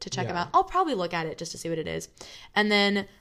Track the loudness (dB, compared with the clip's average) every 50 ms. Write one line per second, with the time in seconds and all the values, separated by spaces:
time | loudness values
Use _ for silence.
0 | -12 -8 -4 -4 -2 -2 -2 -2 -2 2 4 4 4 4 4 2 2 2 2 0
1 | 0 0 -2 -2 -4 -4 -6 -8 -8 -10 -8 -8 -6 -4 -4 -4 -2 -4 -4 -6
2 | -6 -8 _ -18 -18 -18 -18 -18 -20 -4 0 2 2 4 4 4 4 4 2 0
3 | -2 -4 -10 -20